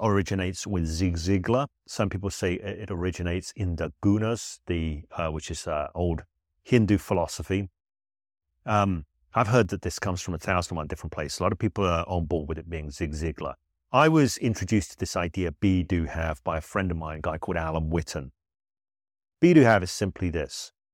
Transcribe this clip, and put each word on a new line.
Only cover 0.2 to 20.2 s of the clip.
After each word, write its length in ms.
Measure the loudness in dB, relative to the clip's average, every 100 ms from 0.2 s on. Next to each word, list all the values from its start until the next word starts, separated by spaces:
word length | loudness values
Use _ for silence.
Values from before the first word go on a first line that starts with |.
| 2 -2 -4 -6 -4
with 180 | -2
Zig 320 | -2 0 0 0
Ziglar. 500 | 0 0 2 0 -2 _ -10
Some 240 | -4 -2
people 180 | -2 -6
say 260 | -2 -2 -2
it, 240 | -6 -10
it 100 | -8
originates 640 | -4 -4 -2 -4 -4 -6 -6
in 200 | -4 -2
the 140 | -4 0
Gunas, 560 | 2 2 2 -4 -6 -12 -4
the, 360 | -2 -2 -4 -8 -6
uh, 120 | -4
which 220 | -4 -8
is, 160 | -8 -6
uh, 220 | -6 -4
old 300 | -2 -2 -2 -6 _ _ _
Hindu 360 | 2 4 6 4
philosophy. 720 | 2 0 0 -4 -4 -4 -4 _ _ _ _ _ _ _ _ _ -2
Um, 400 | 2 2 -2 -6 _ _
I've 140 | -2 2
heard 200 | 4 4
that 120 | 0
this 180 | -6 -6
comes 220 | -4 -4
from 140 | -6
a 40 | -6
thousand 340 | 0 0 0
and 40 | -4
one 120 | -6
different 240 | -8 -8
places. 280 | -6 -6 -2
A 20 |
lot 100 | -2
of 60 | 0
people 280 | -2 0 2
are 180 | 2 0
on 200 | -2 -2
board 240 | -2 -2
with 80 | -6
it 100 | -6
being 220 | -8 -8
Zig 220 | -6 -6
Ziglar. 420 | -4 -4 -4 -8 -10 _ _ _
I 200 | 4 6
was 260 | 6 4 2
introduced 540 | -2 -2 0 0 0
to 80 | -4
this 180 | -6 -4
idea, 360 | -4 -2 -4
be, 300 | 0 2 4
do, 220 | 2 0
have, 400 | 0 -2 -4 -4
by 140 | -4 -4
a 20 |
friend 300 | -4 -2 -2
of 80 | -2
mine, 220 | -6 -6
a 20 |
guy 160 | -6 -6
called 180 | -4 -4
Alan 320 | -2 -2 0
Witten. 440 | -2 -2 -6 -10 -14 _ _ _ _ _ _ _ _ _ _
Be, 140 | 8
do, 80 | 10
have 200 | 10 8
is 80 | 4
simply 380 | -2 -4 -2